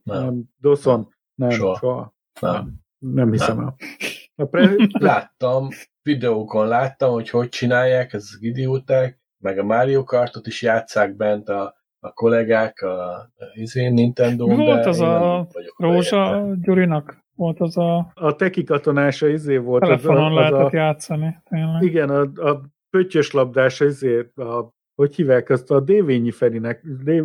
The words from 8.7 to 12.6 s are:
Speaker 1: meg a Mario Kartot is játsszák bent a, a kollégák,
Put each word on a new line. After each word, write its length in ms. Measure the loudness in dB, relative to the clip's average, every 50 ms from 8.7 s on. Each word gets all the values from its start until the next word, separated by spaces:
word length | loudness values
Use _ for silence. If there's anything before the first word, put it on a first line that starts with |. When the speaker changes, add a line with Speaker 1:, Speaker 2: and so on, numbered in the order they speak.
| -4 -4 -2 0 0 0 0 -2 -6 _ _ _ _ _
Speaker 1:
meg 160 | -8 -6 -4 -4
a 60 | -2
Mario 400 | 0 0 0 2 2 0 0 0
Kartot 420 | 0 0 0 0 -2 -6 -10 -12
is 160 | -12 -10 -4
játsszák 540 | -2 0 0 0 -2 -2 -2 0 0 0 -2
bent 320 | -4 -2 -2 -2 -4 -4 -6
a, 260 | -6 -6 -6 -8 -12 _ _ _ _ _
a 120 | -20 -18
kollégák, 680 | -6 -2 0 2 2 2 2 2 2 2